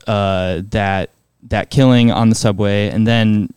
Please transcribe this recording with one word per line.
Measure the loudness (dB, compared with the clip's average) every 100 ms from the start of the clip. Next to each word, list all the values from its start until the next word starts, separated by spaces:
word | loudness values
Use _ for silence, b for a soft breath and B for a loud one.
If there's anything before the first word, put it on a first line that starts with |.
| -4
uh, | -2 -2 -2 -4 -6 -6
that, | -4 -2 -4 -6 _ _ _ -8
that | -6 -2
killing | 2 4 4 2
on | 2 2
the | 2
subway, | 0 0 -2 -2 -2
and | 0 0
then | 2 2 0 -2